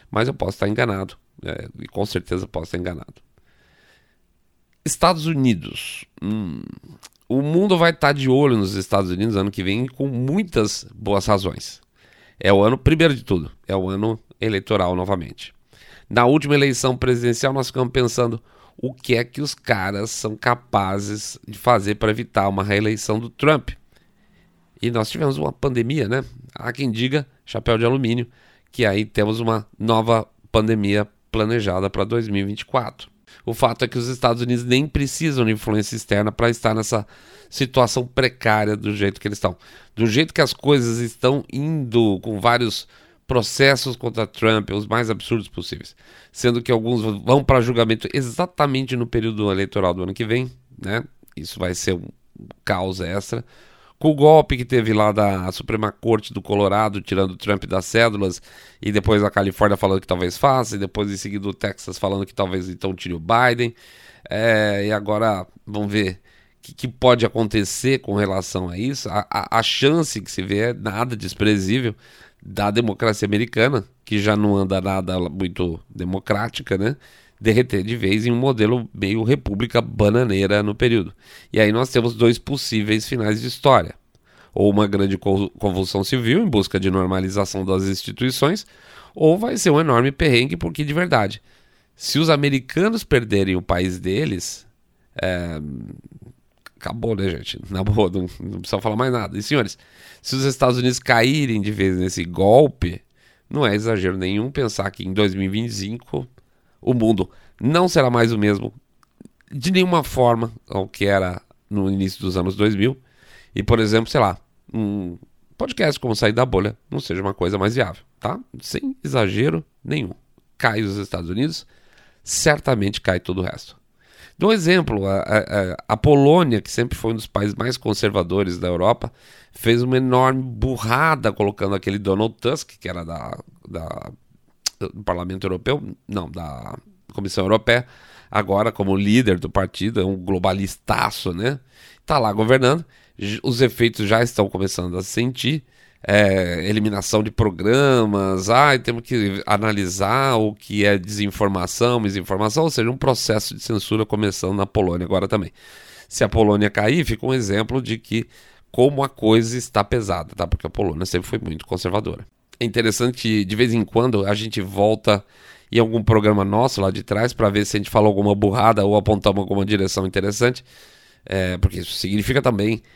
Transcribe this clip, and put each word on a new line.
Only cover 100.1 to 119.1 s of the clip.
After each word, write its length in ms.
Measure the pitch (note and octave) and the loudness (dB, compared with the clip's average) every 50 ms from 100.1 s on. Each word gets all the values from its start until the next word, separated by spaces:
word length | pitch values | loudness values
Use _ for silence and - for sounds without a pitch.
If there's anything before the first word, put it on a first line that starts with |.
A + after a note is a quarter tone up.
| - _ | -20 _
se 140 | - - C3 | -8 -6 -4
os 80 | C3+ C3+ | -2 0
Estados 340 | C#3 B2+ - C#3 B2+ A#2+ B2 | -2 0 2 2 2 4 2
Unidos 200 | B2 B2+ B2 - | 2 0 0 0
caírem 600 | - - A#2+ A#2 A2+ C3 C#3+ D#3 C#3+ B2 A2+ G#2+ | 2 2 4 4 6 4 4 2 0 0 0 -2
de 120 | G2 G#2 | -2 -2
vez 240 | G#2+ G2+ F#2+ F#2+ F#2 | 0 2 2 2 2
nesse 280 | F2+ F2+ F#2 - - E2+ | 2 0 -2 -2 -4 -6
golpe, 800 | F2 F2 E2+ F#2+ G2+ A2 C3+ D3+ C3 - _ - E2+ E2+ - - _ _ _ _ _ _ _ _ _ | -4 -2 2 6 8 8 8 8 6 2 _ -4 -4 -4 -8 -14 _ _ _ _ _ _ _ _ _
não 160 | - D3 C#3+ | -2 0 2
é 80 | G#2+ G2+ | 2 2
exagero 420 | G#2 G#2+ A2+ A2 G2 F2+ F#2 F#2+ | 0 0 0 0 0 0 -2 -2
nenhum 340 | F#2 F#2 F#2 G2 G#2 A2+ C3+ | -2 -2 -2 -2 -2 -4 -4
pensar 400 | C#3+ D3+ C3 A2+ - - F#2+ G2 | -4 -4 -4 -4 -4 -4 -6 -6
que 140 | - - F#2+ | -8 -8 -10
em 80 | F#2 | -4
dois 220 | F#2+ G#2 G#2+ G2 F#2 | 0 2 2 2 0
mil 100 | G2 F#2+ | -2 -2
e 40 | F#2+ | -2
vinte 220 | G2 G#2+ A#2 A#2 | -2 -4 -4 -4
e 40 | A2 | -6
cinco 520 | G2+ G2 G2+ A2+ A#2 - - - - B2+ - _ - _ _ _ _ _ _ _ _ | -8 -8 -8 -10 -12 -10 -8 -8 -8 -8 -10 _ -20 _ _ _ _ _ _ _ _
o 120 | - - | -2 0
mundo 380 | B2+ A#2+ A2 A2+ A2+ F#2 F2+ - - - - - _ - | 2 4 4 4 4 2 0 -4 -8 -16 -20 -20 _ -4
não 300 | - C3 D#3 F3 F#3 F3 | -2 2 2 2 2 4
será 220 | - E3 C3+ B2 | 4 4 4 4
mais 200 | B2 A#2+ A#2 A2+ | 4 4 4 4
o 80 | A#2 G#2+ | 2 2
mesmo 320 | G#2 G#2 G#2 G2 - G#2+ G#2+ - _ _ _ _ _ _ _ - - _ _ _ _ _ | 2 2 2 0 -2 -8 -10 -14 _ _ _ _ _ _ _ -20 -20 _ _ _ _ _
de 200 | - C#3 A#2+ E3+ | -10 -6 -2 0
nenhuma 340 | F#3+ F#3 F3+ F3+ F3 E3 C#3+ | 2 2 2 4 2 0 0
forma 480 | - - F3 B2 A#2+ A#2+ A2+ A2+ A2+ A2+ - - - | 0 0 2 4 4 4 2 0 -4 -6 -12 -14 -8
ao 180 | - G2 F#2+ | -6 -6 -6
que 200 | G2 - - G2+ | -6 -4 -2 0
era 340 | G2+ G2 G2 F#2 F2+ F2+ F#2 - _ _ _ _ _ | 2 2 2 2 0 -4 -8 -12 _ _ _ _ _
no 200 | G#2 G2+ F#2+ F#2+ | -2 -2 0 0
início 300 | G2 G2 F#2+ F#2+ - - | 0 0 0 -2 -4 -4
dos 160 | G2 F#2 F2+ | -6 -2 -2
anos 180 | F#2 F2 F#2+ F#2 | -2 -2 -2 0
dois 200 | G2+ G#2 G#2+ G#2+ | 2 2 2 2
mil. 260 | G2 G2+ B2+ C3 - _ _ _ _ _ - - - - _ - | 2 0 0 0 -4 _ _ _ _ _ -20 -20 -20 -20 _ -6
E, 80 | - | -4
por 180 | G2+ - A#2 A2+ | 2 4 4 4
exemplo, 300 | A2 G#2 A2 A2+ A2+ - | 4 4 2 2 2 2
sei 100 | - C#3+ | 2 2
lá, 160 | A2+ F#2+ F#2+ - _ _ _ _ _ - | 2 2 0 -4 _ _ _ _ _ -8
um 460 | - A2+ G#2+ G2+ G2+ G#2 F#2 F2 F2 F2 - _ _ _ _ _ _ | -6 -4 -2 -2 -2 -4 -6 -8 -10 -14 -18 _ _ _ _ _ _
podcast 420 | - - - - - G3 D3+ C#3+ - | -8 -8 -6 -2 0 0 0 0 -2
como 160 | - B2 A2 | -2 -4 0
Sair 180 | - A#2+ G#2+ | 2 2 2
da 120 | A2 A#2+ B2+ | 2 2 0
Bolha 320 | B2+ G#2+ F#2 G2 G#2+ G#2+ - _ _ | 2 0 0 0 -2 -6 -10 _ _
não 100 | - C#3+ | -8 -8
seja 220 | - - F2 F#2 | -6 -6 -6 -4
uma 100 | G2 G2 | -4 -4
coisa 240 | G2 - F2 F2+ G#2 | -2 -2 -2 0 0
mais 180 | G2 F#2 G#2+ A#2 | 0 0 0 0
viável, 280 | C3+ A2+ F2+ - - _ _ _ _ | 0 -2 -2 -6 -12 _ _ _ _
tá? 180 | - A2 D#3 - B3+ _ - A2+ | -6 -6 -6 -8 -10 _ -20 -16
Sem 340 | - - - - - C4+ C4+ - | -12 -8 -8 -6 -6 -6 -8 -8
exagero 640 | - D3 | -8 -2